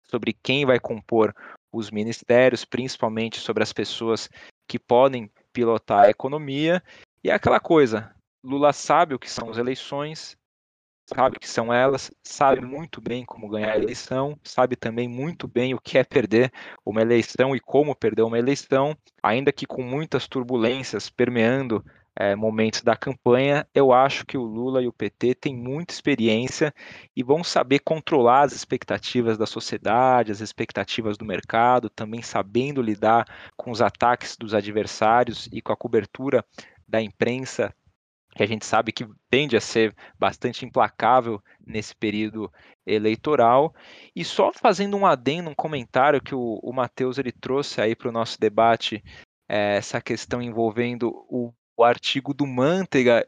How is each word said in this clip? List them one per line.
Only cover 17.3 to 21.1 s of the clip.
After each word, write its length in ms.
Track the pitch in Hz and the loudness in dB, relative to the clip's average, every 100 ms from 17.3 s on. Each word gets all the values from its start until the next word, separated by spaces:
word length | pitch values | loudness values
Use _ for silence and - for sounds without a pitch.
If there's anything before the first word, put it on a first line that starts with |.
| - 131 | 0 0
e 60 | 135 | 0
como 340 | - 131 147 | 0 2 2
perder 280 | 135 110 104 | 0 -2 0
uma 160 | 113 117 | 0 2
eleição, 580 | 123 139 - 135 139 151 _ _ | 0 -2 0 0 0 -4 _ _
ainda 300 | - 113 143 | -2 0 0
que 140 | - - | -2 -4
com 160 | 123 | -8
muitas 440 | 123 135 160 131 - | -6 -6 -4 -4 -4
turbulências 840 | 135 120 127 113 131 131 107 - | -6 -2 0 0 -2 -6 -8 -6